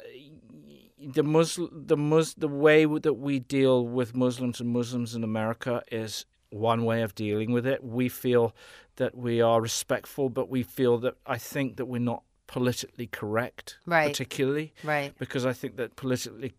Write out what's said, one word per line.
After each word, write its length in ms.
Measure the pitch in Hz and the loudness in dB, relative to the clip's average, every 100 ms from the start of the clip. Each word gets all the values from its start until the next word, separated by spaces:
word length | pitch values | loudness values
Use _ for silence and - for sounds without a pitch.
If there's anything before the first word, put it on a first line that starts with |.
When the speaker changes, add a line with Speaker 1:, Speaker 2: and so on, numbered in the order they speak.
| 117 127 143 156 110 156 143 143 - _ | -16 -20 -20 -20 -20 -20 -20 -20 -20 _
Speaker 1:
the 240 | 139 143 | -2 0
Musl-, 460 | 147 160 160 - 170 | 4 4 4 -2 -8
the 260 | 151 139 151 | -10 0 2
Mus-, 360 | 147 160 156 | 4 4 2
the 140 | - 156 | -2 -4
way 360 | 139 151 156 | 4 8 8
w-, 160 | 151 151 | 6 2
that 120 | 156 | 0
we 260 | 117 143 135 | 0 -2 -2
deal 460 | 123 139 135 127 | 0 4 6 6
with 300 | 120 127 117 | 2 -2 -2
Muslims 440 | 123 127 123 127 117 | 0 0 0 -4 -4
and 100 | 120 | -2
Muslims 440 | 120 117 123 117 | -2 -2 -4 -6
in 80 | 117 | -4
America 600 | 113 110 110 113 131 120 - | -4 -2 -2 -4 -4 -4 -4
is 340 | 113 110 - - _ _ | -6 -6 -10 -14 _ _
one 360 | 104 113 117 | -2 2 2
way 160 | 117 117 | 2 0
of 100 | 110 | -2
dealing 380 | - 104 104 110 | -4 -2 -2 0
with 160 | 120 127 | 0 0
it. 160 | 135 | -2
We 260 | 131 120 123 | -4 -2 -2
feel 460 | - 123 120 117 - - - _ | -2 2 2 2 -2 -20 -20 _
that 200 | - 127 | -6 -6
we 260 | 123 120 117 | -4 -2 2
are 200 | 117 113 | 4 4
respectful, 680 | 113 - - 123 - - 131 | 2 -4 -4 -6 -4 -4 -2
but 200 | 127 95 | -2 -4
we 140 | 127 | -4
feel 340 | 120 - 123 120 | -4 0 2 2
that, 160 | 123 - | 0 -6
I 120 | - 120 | -6 -6
think 400 | - 143 131 110 | -6 -6 -6 -6
that 80 | |
we're 140 | 123 120 | -6 -2
not 240 | 120 117 _ _ - | -2 -4 _ _ -10
politically 580 | 131 123 120 - - | -2 -2 -2 -8 -12
correct, 720 | 117 - 104 110 123 - - - | -12 -8 -4 -4 -4 -10 -18 -16
Speaker 2:
Right. 220 | - 165 151 | 0 2 2
Speaker 1:
particularly. 640 | 143 127 - 135 147 156 - | -2 -6 -2 -2 -2 -6 -10
Speaker 2:
Right. 300 | 151 147 143 - | -4 -4 -4 -10
Speaker 1:
Because 260 | 127 135 | -8 -4
I 80 | 131 | -2
think 220 | 123 131 | -4 -8
that 200 | 117 113 - | -8 -10 -8
politically, 560 | 131 127 117 107 127 | -4 -4 -4 -10 -14